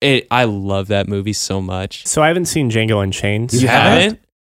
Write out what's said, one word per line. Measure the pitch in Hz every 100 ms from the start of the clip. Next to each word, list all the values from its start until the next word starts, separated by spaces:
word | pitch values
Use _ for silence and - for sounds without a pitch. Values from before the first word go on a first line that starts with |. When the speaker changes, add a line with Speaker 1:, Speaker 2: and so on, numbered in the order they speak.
Speaker 1:
It, | 139 131 -
I | 123 117
love | 101 98 98 98
that | 101 95
movie | 101 101
so | 101 - 98
much. | 92 92 98 - -
Speaker 2:
So | 156
I | 156
haven't | 180 165
seen | 160 127
Django | 113 110 107
Unchained. | 98 - 104 107 120
Speaker 1:
You | 120
Speaker 3:
You | 127
haven't? | 110 117 165
Speaker 1:
haven't? | 202 226 _ _